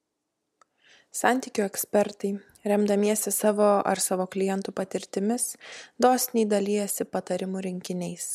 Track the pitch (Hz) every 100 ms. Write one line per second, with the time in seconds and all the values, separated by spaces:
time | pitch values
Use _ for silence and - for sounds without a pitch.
0 | _ _ _ _ _ _ _ _ _ -
1 | _ - 226 247 - - 202 - - 208
2 | 208 - 202 202 - - 208 208 208 202
3 | 208 220 - 202 214 208 208 202 - 190
4 | - 185 185 196 190 190 196 196 190 185
5 | - - 196 247 - - - - - -
6 | 247 254 - 233 214 208 196 208 202 -
7 | - 190 - 180 190 190 185 185 180 180
8 | 175 175 -